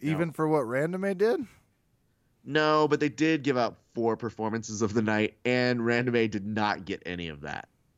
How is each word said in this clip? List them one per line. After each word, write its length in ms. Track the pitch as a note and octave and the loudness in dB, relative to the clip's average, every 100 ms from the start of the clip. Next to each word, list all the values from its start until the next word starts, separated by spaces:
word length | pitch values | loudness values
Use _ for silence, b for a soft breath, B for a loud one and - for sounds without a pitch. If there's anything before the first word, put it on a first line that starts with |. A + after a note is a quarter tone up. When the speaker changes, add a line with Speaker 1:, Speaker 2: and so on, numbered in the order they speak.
Speaker 1:
No. 100 | C#3+ | -4
Speaker 2:
Even 200 | D#3 E3+ | -2 -2
for 160 | - D#3 | -2 0
what 200 | D#3 A2+ | 2 0
Randome 500 | B2+ D#3+ F#3 G3 F#3 | -2 -2 -2 -4 0
did? 300 | G#3+ E4 A3+ - _ _ _ _ _ _ _ _ | 0 0 -4 -16 _ _ _ _ _ _ _ _
Speaker 1:
No, 440 | B2+ D3 D3+ D3+ D3+ | -2 2 4 4 4
but 120 | C#3+ | 2
they 100 | C#3+ | 0
did 320 | - D#3 D#3+ | 2 2 2
give 160 | C#3 B2 | 2 2
out 200 | A2+ F2 _ - | 0 -4 _ -2
four 200 | A2+ A2 | 0 0
performances 640 | A2+ - A2 A2+ A2 G#2+ | -4 -4 -4 -4 -6 -2
of 100 | G#2+ | 0
the 80 | A2 | 2
night, 320 | A2 G#2+ G#2+ - A#2+ | 2 2 0 -2 -2
and 380 | B2 B2 B2 | 2 2 0
Randome 440 | A#2 A#2+ B2 A#2+ A2+ | 0 0 2 2 0
did 160 | G#2 G2+ | -2 -4
not 400 | G#2+ G#2 E2+ F#2 | -2 -2 -2 -6
get 160 | F#2 - | -8 -8
any 220 | F2+ E2+ | -8 -8
of 120 | D2 | -10
that. 260 | D2 - - _ _ | -10 -12 -14 _ _